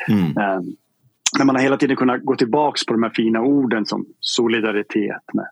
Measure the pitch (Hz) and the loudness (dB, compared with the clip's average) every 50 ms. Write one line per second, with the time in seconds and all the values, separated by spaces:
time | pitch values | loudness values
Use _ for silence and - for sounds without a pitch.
0 | - - 107 101 90 78 - 104 104 98 95 95 90 92 - - _ _ _ _ | -2 0 2 2 2 0 0 -2 -2 -2 -2 -4 -6 -8 -12 -16 _ _ _ _
1 | _ _ _ _ - - - 139 135 135 131 127 131 139 139 135 147 131 135 - | _ _ _ _ -4 -2 0 2 2 2 4 2 2 2 2 2 2 0 2 2
2 | 127 127 123 123 - 135 131 123 131 113 120 147 151 143 - - - - 120 113 | 2 2 0 0 0 -2 0 0 0 0 2 0 0 0 -2 -2 -4 -2 0 0
3 | 113 110 - - 113 113 113 113 117 139 143 143 131 120 120 110 104 - 113 104 | 0 0 0 0 0 0 2 2 2 2 2 2 2 2 0 0 -2 -2 -4 -6
4 | 98 - - _ - - - - 117 113 113 113 107 110 101 104 104 - - 107 | -6 -8 -12 _ -8 -6 -2 0 0 2 0 0 0 0 -2 -2 -4 -2 -2 -2
5 | 101 104 - - - - - 107 101 - | -2 -2 -4 -8 -10 -6 -6 -6 -6 -4